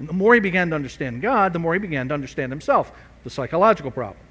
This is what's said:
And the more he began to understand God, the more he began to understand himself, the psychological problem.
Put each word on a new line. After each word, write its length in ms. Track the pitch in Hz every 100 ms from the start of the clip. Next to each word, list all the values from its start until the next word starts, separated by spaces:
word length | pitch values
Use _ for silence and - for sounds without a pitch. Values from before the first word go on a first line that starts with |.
And 80 | 156
the 60 |
more 200 | 180 208
he 60 | 240
began 300 | 196 180 175
to 40 |
understand 480 | 156 135 - 135 120
God, 300 | 202 247 190
the 80 | 170
more 140 | 165
he 40 | 175
began 300 | 208 143 127
to 60 |
understand 360 | 147 131 - 127
himself, 400 | 139 - 247 - - - -
the 80 | -
psychological 640 | - 127 165 214 202 135
problem. 260 | 127 107 - -